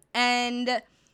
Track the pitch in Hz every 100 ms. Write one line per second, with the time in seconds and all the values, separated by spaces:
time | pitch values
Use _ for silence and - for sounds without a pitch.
0 | _ 233 247 247 240 240 247 247 - _
1 | _